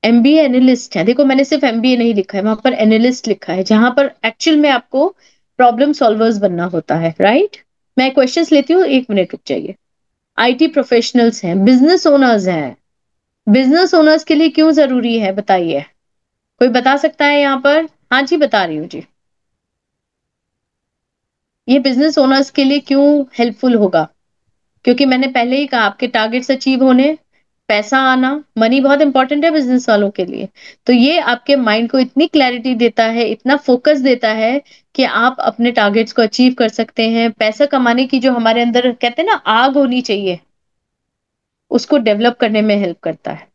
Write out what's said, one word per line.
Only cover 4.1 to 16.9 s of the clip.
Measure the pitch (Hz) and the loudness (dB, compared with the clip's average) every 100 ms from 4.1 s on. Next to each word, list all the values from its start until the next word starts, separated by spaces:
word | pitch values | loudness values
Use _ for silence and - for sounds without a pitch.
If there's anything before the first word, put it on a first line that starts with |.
| - 226 | -2 -8
actual | 220 - 311 | -4 0 2
में | 294 | 2
आपको | 254 - 269 320 - _ _ _ _ | 0 -2 -2 -2 -4 _ _ _ _
problem | 247 226 285 | 2 2 0
solvers | 294 240 214 226 214 | 2 0 2 0 0
बनना | 196 175 175 | -2 -2 -4
होता | 175 - 156 | -6 -4 -4
है, | 165 160 | -4 -2
right? | 190 247 415 - _ _ _ - | 0 2 0 -6 _ _ _ -2
मैं | 262 | 0
questions | 262 254 339 330 | 0 0 0 2
लेती | 302 277 | 2 2
हूँ, | 349 339 | 0 2
एक | 269 254 | 0 -2
minute | 202 180 | -2 -2
रुक | 196 - | -6 -8
जाइए। | 120 - 196 _ _ _ _ _ - | -8 -8 -16 _ _ _ _ _ -2
आईटी | 240 254 311 | -2 2 0
professionals | 302 233 240 233 247 233 233 | 0 0 0 0 0 0 -2
हैं, | 180 180 196 | -4 0 2
business | 254 285 359 330 | 4 4 2 2
owners | 285 262 220 185 | 2 2 2 0
हैं, | 170 139 - _ _ _ _ _ _ - | -4 -6 -12 _ _ _ _ _ _ 0
Business | 214 262 311 359 | 2 4 2 4
owners | 349 311 311 | 4 4 2
के | - 302 | 0 0
लिए | 320 | 0
क्यों | 294 311 | 2 2
जरूरी | 302 285 254 233 226 | 4 2 0 -2 -2
है | 202 | -2
बताइए, | 196 208 190 170 139 151 _ _ _ _ _ _ _ | -4 -2 -2 0 -6 -8 _ _ _ _ _ _ _
कोई | 254 | 0
बता | 233 247 | 2 0